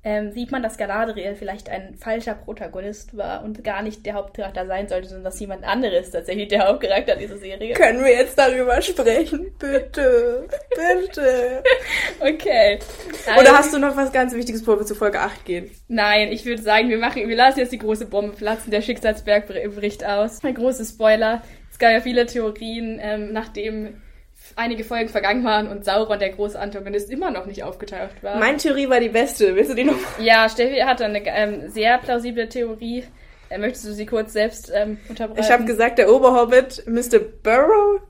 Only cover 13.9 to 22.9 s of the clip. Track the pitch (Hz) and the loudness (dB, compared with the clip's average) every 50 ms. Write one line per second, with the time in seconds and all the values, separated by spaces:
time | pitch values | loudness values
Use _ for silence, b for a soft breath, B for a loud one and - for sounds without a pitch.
13.9 | 269 277 277 262 262 262 254 247 247 233 247 240 220 220 226 226 214 202 208 208 | 0 0 -2 0 2 0 0 0 -2 -6 -6 -4 -6 -6 0 2 2 2 2 -4
14.9 | 208 202 220 208 202 - - 202 - - - - 180 175 180 - - - - _ | -4 -2 0 0 0 0 -4 -4 -6 -8 -8 -6 -6 -6 -6 -12 -18 -20 -12 _
15.9 | 233 226 208 208 208 214 214 208 226 233 - 247 240 226 220 214 214 220 233 247 | 0 0 2 4 4 4 2 0 -2 -8 -6 -6 -6 -6 0 2 4 4 4 2
16.9 | 226 226 233 240 - 262 247 240 233 226 247 262 269 277 247 247 254 226 - 214 | 0 0 0 -2 -2 -2 -4 -2 2 6 6 6 6 4 -2 -2 -4 -6 -4 -4
17.9 | 214 214 240 196 - 202 208 208 202 - 214 208 220 220 - 240 208 208 214 - | -4 -4 -4 -4 -4 -2 -2 -4 -8 -6 -4 -4 -4 -4 -4 -2 -2 -2 -2 -2
18.9 | 240 - - 220 214 214 - 214 208 208 208 - 196 185 - 208 202 208 202 208 | -6 -2 0 -2 -2 -2 0 2 2 2 2 -2 -8 -8 -8 -8 -8 -6 -6 -6
19.9 | 208 - - 202 202 202 214 226 226 - - 285 254 - 233 254 254 247 226 214 | -6 -6 -6 -4 0 0 0 -2 -4 -6 -6 -6 -4 0 -2 -2 -2 -2 -6 -12
20.9 | - - 220 220 214 220 226 220 226 233 233 B B B B B - - 247 233 | -6 2 4 4 6 6 4 0 0 -2 -6 B B B B B -4 2 4 4
21.9 | 226 220 233 254 247 240 240 240 - 247 226 214 214 - 226 226 226 233 226 226 | 4 4 2 0 2 2 0 2 0 -4 -4 -4 -6 -8 -10 -10 -8 -8 -8 -8